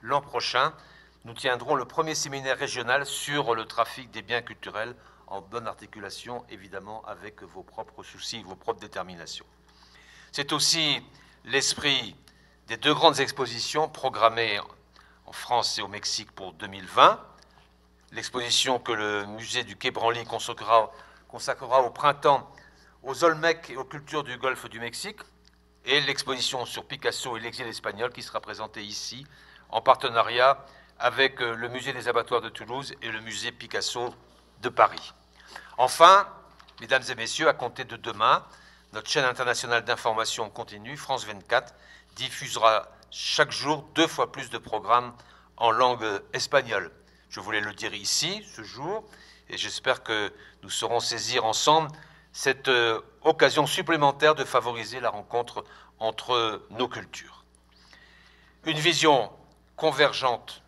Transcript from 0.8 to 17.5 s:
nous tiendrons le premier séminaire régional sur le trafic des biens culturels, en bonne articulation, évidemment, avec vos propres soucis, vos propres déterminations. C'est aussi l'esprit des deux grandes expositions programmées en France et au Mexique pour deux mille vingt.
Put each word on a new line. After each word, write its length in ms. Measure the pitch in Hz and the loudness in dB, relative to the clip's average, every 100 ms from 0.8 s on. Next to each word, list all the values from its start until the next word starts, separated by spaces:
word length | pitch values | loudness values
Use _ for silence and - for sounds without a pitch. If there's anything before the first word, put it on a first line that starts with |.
| - - - _ | -20 -20 -20 _
nous 120 | 117 117 | -16 -4
tiendrons 400 | 135 120 117 143 | -2 0 0 -2
le 100 | 120 | 0
premier 300 | - 160 151 | -4 -2 -2
séminaire 420 | 151 139 135 127 | -6 -6 -2 -2
régional 480 | 139 123 117 135 139 | -2 -4 0 0 0
sur 480 | - - 147 117 | -8 -4 -2 0
le 120 | 113 110 | -2 -2
trafic 440 | - 113 - 123 | -2 -2 -2 -14
des 140 | 110 | -14
biens 180 | 101 117 | -4 -4
culturels, 540 | 117 110 98 95 113 123 - - - | -4 -14 -10 -8 -8 -10 -20 -20 -12
en 140 | 98 | -12
bonne 260 | 85 117 113 | -10 -10 -10
articulation, 800 | 95 107 110 98 - 117 123 - | -12 -18 -16 -14 -14 -12 -14 -14
évidemment, 540 | 104 95 98 98 110 - | -20 -14 -14 -14 -16 -14
avec 340 | 110 104 - | -14 -16 -18
vos 220 | 95 92 | -20 -18
propres 400 | 90 - 110 - | -18 -14 -14 -16
soucis, 400 | 95 90 - 117 | -20 -14 -12 -10
vos 120 | 90 92 | -12 -10
propres 260 | - 226 | -6 -6
déterminations. 640 | 208 196 185 123 - - - _ _ _ - - - - - | -6 -10 -10 -12 -14 -16 -16 _ _ _ -20 -20 -20 -20 -14
C'est 200 | - 143 | -8 -4
aussi 520 | 151 - 165 151 131 - - - _ 110 | 0 0 2 0 -2 -6 -20 -20 _ -2
l'esprit 680 | 131 127 - 147 135 107 85 - _ _ _ - | 0 0 -2 0 0 -2 -14 -20 _ _ _ -12
des 100 | 113 | -2
deux 160 | 147 | 0
grandes 260 | 151 160 139 | 6 6 6
expositions 680 | 131 - 123 117 - 151 156 | -2 -2 -6 -4 -4 -2 -2
programmées 720 | - 131 113 113 113 113 101 - - _ - - _ - | -2 -4 4 4 4 -2 -2 -6 -18 _ -20 -20 _ -20
en 60 | |
France 480 | - - 120 101 - | -14 -2 0 0 -4
et 20 | |
au 60 | 101 | -6
Mexique 440 | 101 - - 107 | -8 -6 -6 -8
pour 220 | - 95 | -14 -14
deux 140 | 85 104 | -12 -12
mille 180 | 98 92 | -12 -4
vingt. 340 | 101 156 226 - - _ | 6 6 6 -8 -20 _